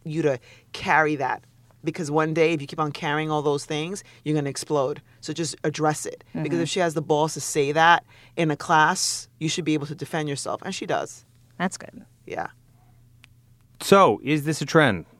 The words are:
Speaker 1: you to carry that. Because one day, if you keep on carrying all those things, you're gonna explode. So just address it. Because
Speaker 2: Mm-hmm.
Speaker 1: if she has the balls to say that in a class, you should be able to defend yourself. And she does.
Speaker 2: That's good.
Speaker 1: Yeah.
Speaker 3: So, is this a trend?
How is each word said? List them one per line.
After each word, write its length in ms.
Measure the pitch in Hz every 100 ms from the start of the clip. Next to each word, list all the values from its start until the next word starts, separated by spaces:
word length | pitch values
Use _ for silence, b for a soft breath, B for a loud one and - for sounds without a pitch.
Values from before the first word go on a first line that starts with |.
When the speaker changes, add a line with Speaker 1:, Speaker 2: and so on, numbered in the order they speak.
Speaker 1:
you 180 | 165 160
to 140 | 147 123 b b b
carry 420 | - 196 156 151 143
that. 300 | 127 - _ _ _ _
Because 260 | 156 180 147
one 220 | 151 160
day, 200 | 165 160
if 80 | 160
you 60 | 139
keep 120 | 165
on 120 | 151
carrying 380 | - 151 151 156
all 100 | 151
those 220 | 147 143 -
things, 380 | 151 165 202 - b
you're 120 | 147 151
gonna 140 | 139
explode. 520 | 131 - 147 135 147 _ b
So 120 | -
just 220 | 151 156 -
address 420 | 156 151 156 151 -
it. 180 | - -
Because 140 | 165 156
Speaker 2:
Mm-hmm. 80 | 170
Speaker 1:
if 80 | 165
she 100 | 190
has 140 | 170
the 80 | 156
balls 320 | 147 147 156 147
to 60 |
say 300 | - 151 139
that 320 | 156 165 170 _ b b -
in 120 | 160
a 40 | 147
class, 720 | - 156 156 185 - - - -
you 100 | 156
should 160 | - 156
be 80 | 151
able 100 | 143
to 80 | 143
defend 340 | 143 165 151
yourself. 320 | 139 - -
And 100 | 190 -
she 100 | 180
does. 380 | 98 - - _ _ _ -
Speaker 2:
That's 180 | 185 -
good. 280 | - - - _ -
Speaker 1:
Yeah. 200 | - - _ _ _ _ _ _ _ - _ _ _ _ -
Speaker 3:
So, 380 | - 196 160 104
is 220 | 135 151 147
this 160 | 151
a 40 | 147
trend? 400 | 160 135 87 -